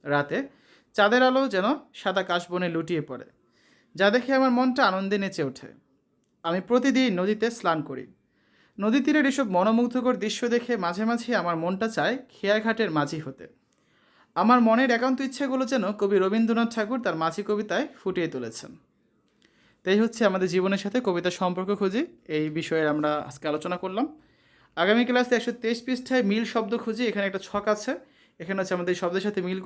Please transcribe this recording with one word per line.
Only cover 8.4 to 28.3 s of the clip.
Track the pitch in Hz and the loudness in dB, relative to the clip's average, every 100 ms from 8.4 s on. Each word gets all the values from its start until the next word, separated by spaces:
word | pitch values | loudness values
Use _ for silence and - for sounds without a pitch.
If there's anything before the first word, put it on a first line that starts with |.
| _ _ _ - | _ _ _ -4
নদী | 208 269 | 0 2
তীরের | 285 302 269 | 2 4 2
এসব | 269 233 180 | 0 0 2
মনোমুগ্ধকর | 202 226 240 254 247 208 | 4 2 2 0 0 0
দৃশ্য | 214 - 240 | -4 -2 0
দেখে | 240 240 233 | 0 0 -2
মাঝে | 175 180 | -2 0
মাঝে | 220 233 240 220 | 0 -2 0 0
আমার | 175 165 | 0 -2
মনটা | 170 190 220 220 | -2 -2 -2 0
চায় | 156 262 - | 0 -2 -8
খেয়াঘাটের | - 196 214 220 226 208 | -6 0 2 0 0 0
মাঝি | 156 143 160 | 0 -2 -4
হতে। | 135 - - _ _ _ _ _ _ _ _ - | -10 -14 -20 _ _ _ _ _ _ _ _ 0
আমার | 208 247 226 | 4 6 6
মনের | 226 262 247 | 4 4 2
একান্ত | 262 262 | 2 0
ইচ্ছেগুলো | 269 - 277 262 247 | -4 -4 -2 0 0
যেন | 262 190 202 | 0 -2 -2
কবি | 202 196 | 2 2
রবীন্দ্রনাথ | 190 220 226 226 233 | 4 2 2 2 0
ঠাকুর | 233 208 254 | -2 -4 -2
তার | 220 165 | -2 -2
মাঝি | 160 165 208 | -2 -2 -4
কবিতায় | 208 214 180 302 - | -4 -2 -4 -4 -6
ফুটিয়ে | 185 180 165 | -6 -2 -4
তুলেছেন। | 131 117 - 107 - _ _ _ _ _ _ _ _ _ _ | -4 -8 -10 -16 -20 _ _ _ _ _ _ _ _ _ _
তাই | 185 202 | 2 2
হচ্ছে | 226 - 214 | 2 2 2
আমাদের | 190 185 | 2 0
জীবনের | 180 185 196 | 0 0 0
সাথে | 202 254 247 | -2 -2 0
কবিতার | 175 175 180 | 0 -2 -2
সম্পর্ক | 185 180 185 202 | -2 -2 -4 0
খুঁজি, | 196 214 339 - - 156 | 0 0 -4 -10 -6 -2
এই | 156 156 | -2 -4
বিষয়ে | 160 160 151 | -2 0 0
আমরা | 151 151 151 - | 0 0 -2 -6
আজকে | - 156 | -8 -4
আলোচনা | 151 170 180 | -4 -4 -6
করলাম। | 185 196 302 - _ _ _ _ _ - | -6 -4 -4 -6 _ _ _ _ _ 0
আগামী | 180 226 | 4 4
ক্লাসে | 240 247 247 240 | 4 2 2 0
একশো | 233 233 | 0 -4
তেইশ | 226 233 | -4 -4
পৃষ্ঠায় | - 247 - 254 202 | -4 -6 0 0 2
মিল | 214 220 | 0 0
শব্দ | 233 214 226 | -2 -2 -4
খুঁজি, | 226 220 240 | -4 -2 -2
এখানে | 202 196 | -2 -4
একটা | 190 - | -4 -6
ছক | 202 208 | -4 -2
আছে, | 208 233 302 - _ _ | -2 -2 -6 -10 _ _